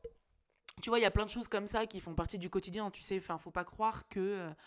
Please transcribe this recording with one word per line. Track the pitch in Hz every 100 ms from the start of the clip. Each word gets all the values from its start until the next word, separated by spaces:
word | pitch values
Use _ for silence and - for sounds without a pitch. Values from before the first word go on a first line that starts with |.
| - - _ _ _ _ - -
tu | -
vois, | 233
il |
y | 214
a |
plein | 214 208
de |
choses | 226 226
comme | 208 208
ça | 226 220
qui | 196
font | 170 160
partie | 170 202
du | 175
quotidien, | 190 185 190 208
tu | -
sais. | - 190
Enfin, | 165 165
faut | -
pas | 180 175
croire | - 220 - -
que, | 202
euh, | 190 202 170 156